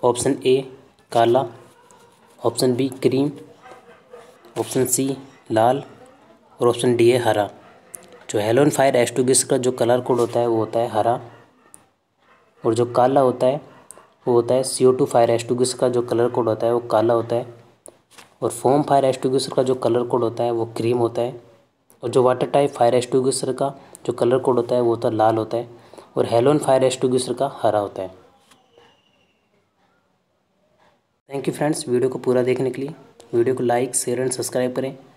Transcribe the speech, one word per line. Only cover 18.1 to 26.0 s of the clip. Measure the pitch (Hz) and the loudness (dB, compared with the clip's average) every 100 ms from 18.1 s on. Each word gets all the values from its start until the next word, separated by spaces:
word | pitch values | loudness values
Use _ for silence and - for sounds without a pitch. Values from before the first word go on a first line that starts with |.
| - - _ | -20 -20 _
और | 123 | -6
foam | - 123 143 | -2 0 2
fire | 143 139 135 | 2 2 2
एक्सटिंग्विशर | 127 135 131 - | 0 0 -2 -2
का | - | -2
जो | 131 127 | 0 0
color | 120 117 120 | 0 0 0
code | 123 | -2
होता | 113 117 | -2 -2
है | 120 | -2
वो | 117 113 117 | -2 -4 -4
cream | 113 123 | -2 0
होता | 117 117 | 0 -2
है | 120 123 - _ _ _ _ _ | -6 -6 -20 _ _ _ _ _
और | 123 | -2
जो | 117 | 2
water | 123 127 135 | 2 2 0
type | 143 143 | 0 0
fire | - 117 123 | 2 2 2
एक्सटिंग्विशर | 120 131 127 131 131 | 0 0 0 -2 -4
का | 127 139 139 - - - | -4 -4 -6 -20 -14 -8
जो | |
color | 120 120 127 | -2 2 2
code | - 120 | 2 2
होता | 117 123 | 2 0
है | |
वो | 120 | 2
होता | 113 123 | 0 -2
है | 110 | 2
लाल | 110 110 | 2 2
होता | 107 117 | -2 -4
है | 120 - - - | -8 -16 -20 -20